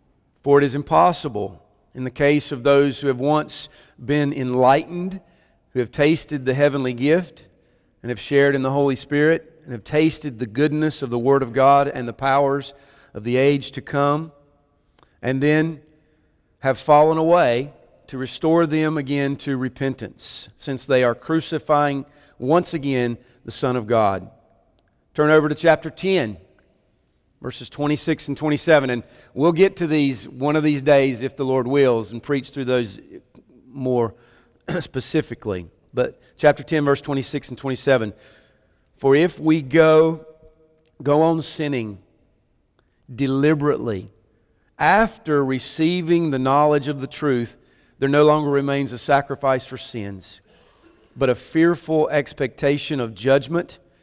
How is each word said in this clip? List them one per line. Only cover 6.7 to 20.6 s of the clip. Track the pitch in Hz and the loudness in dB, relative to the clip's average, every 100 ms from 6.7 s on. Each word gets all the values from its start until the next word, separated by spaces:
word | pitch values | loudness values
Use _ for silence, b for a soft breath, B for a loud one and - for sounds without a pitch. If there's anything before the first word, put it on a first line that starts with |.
| 139 127 | 2 -4
gift | 120 139 170 180 - - _ _ _ _ _ | -2 2 2 0 -12 -20 _ _ _ _ _
and | 120 | -10
have | 117 | -10
shared | - 139 143 | 0 2 4
in | 135 | 2
the | 131 | -2
Holy | 139 139 127 | 0 0 -2
Spirit | - 147 151 165 - _ | -4 0 2 0 -4 _
and | - | -16
have | 117 | -16
tasted | - 151 160 - 151 113 | -4 2 2 0 -8 -8
the | 113 | -6
goodness | 110 151 151 156 - | 0 0 0 -2 -4
of | 131 | -6
the | 120 | -2
Word | 123 139 | 2 2
of | 123 | 2
God | 120 135 143 139 | 2 4 4 2
and | 131 120 | -4 -10
the | |
powers | - 135 135 139 139 135 b b b b | -6 0 2 2 -2 -6 b b b b
of | - | -12
the | 107 127 | -2 2
age | 139 143 123 | 2 0 -4
to | - | -14
come, | - 139 143 151 160 - _ _ _ _ _ _ b b | -6 -2 0 -2 -6 -16 _ _ _ _ _ _ b b
and | 123 135 | -4 0
then | 147 156 165 151 _ _ _ _ _ _ _ _ | 2 2 0 -6 _ _ _ _ _ _ _ _
have | 135 127 | -4 -2
fallen | - 147 156 160 | 4 6 6 2
away, | 160 175 139 120 143 - _ _ - | 2 4 2 0 -4 -14 _ _ -14
to | 131 | -10
restore | 127 - 160 165 165 | -10 -4 0 2 2
them | 156 156 156 | 0 -2 -2
again | 135 143 139 | -4 -2 -2
to | 139 147 131 | -4 -6 -6
repentance, | 127 - 135 127 113 - - - - | -6 -4 -6 -6 -12 -14 -18 -16 -18
since | _ | _